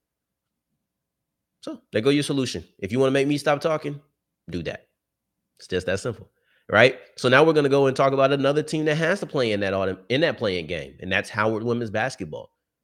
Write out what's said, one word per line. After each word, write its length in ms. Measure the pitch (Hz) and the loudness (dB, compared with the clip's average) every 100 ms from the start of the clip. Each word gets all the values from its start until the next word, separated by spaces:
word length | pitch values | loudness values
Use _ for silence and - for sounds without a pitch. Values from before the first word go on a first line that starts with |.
| _ _ _ _ _ _ _ _ _ _ _ _ _ _ _ _ | _ _ _ _ _ _ _ _ _ _ _ _ _ _ _ _
So 200 | - 320 _ | -14 -14 _
there 100 | 107 | -2
go 80 | 120 | 0
your 140 | 147 | 0
solution. 400 | 143 143 127 90 85 _ | 0 -4 -4 -6 -12 _
If 100 | 95 | -6
you 80 | 120 | 0
wanna 140 | 135 | 2
make 160 | 135 139 | 2 0
me 100 | 147 | 0
stop 220 | 151 147 | 0 -2
talking, 400 | 170 156 147 143 - _ _ _ - | -2 -4 -6 -12 -16 _ _ _ -12
do 140 | 87 | -8
that. 240 | 78 - _ _ _ _ _ _ _ _ | -8 -10 _ _ _ _ _ _ _ _
It's 80 | - | -6
just 180 | 92 87 | -4 -2
that 140 | 95 | -4
simple, 280 | 131 107 - _ _ _ - | -6 -10 -16 _ _ _ 2
right? 300 | - 127 - - - | 6 6 4 -8 -4
So 120 | 127 | 4
now 160 | 131 | 6
we're 80 | 160 | 6
gonna 160 | 151 139 | 4 4
go 180 | 139 135 | 4 2
and 100 | 131 | 2
talk 160 | 135 | 2
about 200 | 135 135 | 4 2
another 320 | 143 135 147 | 2 0 0
team 200 | 147 160 156 | -2 -2 0
that 100 | 151 | 0
has 240 | 160 196 | 0 -2
to 60 | 160 | -4
play 260 | 151 120 | -2 -2
in 80 | 101 | 0
that 140 | 101 | -2
autom-, 260 | 98 95 95 - | -2 -2 -4 -4
in 140 | 127 | 0
that 160 | 160 113 | 0 0
play-in 280 | 113 90 78 | -2 -2 -4
game, 300 | 85 69 - | -8 -10 -12
and 140 | 90 | -4
that's 180 | 95 104 | -2 -2
Howard 320 | 104 107 110 | -2 0 0
women's 280 | 117 120 117 | -2 -4 -4
basketball. 600 | 104 123 - 82 60 - _ _ _ | -4 -4 -6 -12 -12 -16 _ _ _